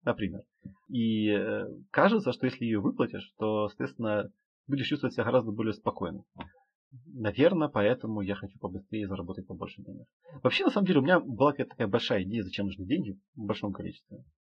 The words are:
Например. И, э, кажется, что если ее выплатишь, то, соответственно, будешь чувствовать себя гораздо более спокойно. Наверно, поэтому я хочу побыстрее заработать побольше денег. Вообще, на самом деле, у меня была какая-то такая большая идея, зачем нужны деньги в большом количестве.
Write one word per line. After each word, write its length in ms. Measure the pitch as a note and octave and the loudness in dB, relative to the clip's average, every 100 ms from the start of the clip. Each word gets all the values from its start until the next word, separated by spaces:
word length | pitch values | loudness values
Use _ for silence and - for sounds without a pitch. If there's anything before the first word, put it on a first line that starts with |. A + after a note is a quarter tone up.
Например. 380 | - A#2 G2 - - _ G2 - _ | -2 -2 -2 -6 -16 _ -20 -20 _
И, 400 | B2 A2+ A2 G#2+ | -2 0 2 2
э, 380 | G#2 G2+ G#2 G2+ - - | 2 0 -4 -6 -10 -4
кажется, 420 | - F3 A3 - | 4 4 4 0
что 140 | - B2+ | 0 -2
если 180 | - A#2+ | -2 -2
ее 140 | G#2+ | 0
выплатишь, 520 | G2 - A#2+ G2+ - _ | 0 0 -2 -2 -12 _
то, 300 | A2 G#2+ G#2+ | -2 0 -2
соответственно, 600 | - C3 - A2+ G#2 G2+ _ _ _ - | -4 -8 -4 -2 -2 -2 _ _ _ -4
будешь 220 | C#3 A#2 | -2 -2
чувствовать 260 | D3 B2+ | -2 -2
себя 100 | - | 0
гораздо 280 | A2 B2+ A2+ | 2 2 2
более 200 | G#2+ A2 | -2 -2
спокойно. 520 | G#2 - - F#2 D#2+ - - - _ _ _ _ B2+ C#3+ | -2 -4 -2 -6 -6 -14 -18 -18 _ _ _ _ -20 -18
Наверно, 640 | C#3 G#2+ G2+ D#3 F#3 D3+ | -4 -4 4 4 6 0
поэтому 540 | A#2+ G#2 - A2 G#2+ | 2 4 2 -2 -4
я 120 | G2 | -4
хочу 240 | G2 G2 - | -4 -6 -10
побыстрее 480 | G2 F#2 - G#2+ G2+ | -8 -8 -8 -6 -6
заработать 380 | F#2+ F2 F#2 - | -6 -8 -10 -10
побольше 360 | F2+ - - | -10 -10 -12
денег. 240 | - - - _ - - | -16 -16 -18 _ -20 0
Вообще, 220 | - - | 0 4
на 60 | F#4+ | 2
самом 160 | - F#3 | 2 4
деле, 120 | D#3+ | 4
у 40 | |
меня 180 | C3 F3+ | 6 4
была 300 | - A2 C#3+ | 4 2 4
какая-то 180 | - B2 | 4 -4
такая 180 | - A2+ | -2 0
большая 340 | A2+ - A2 | 0 2 0
идея, 200 | F#2 A#2 | 0 -4
зачем 240 | F#2 - G2+ | -4 -4 -4
нужны 200 | G2 F#2 | -4 -2
деньги 320 | D#3 C3 G2 _ - | -2 -2 -8 _ -12
в 80 | G#2 | -4
большом 260 | G#2 G#2+ | -4 -4
количестве. 460 | F#2 F2+ - _ G2+ - _ | -6 -8 -10 _ -20 -20 _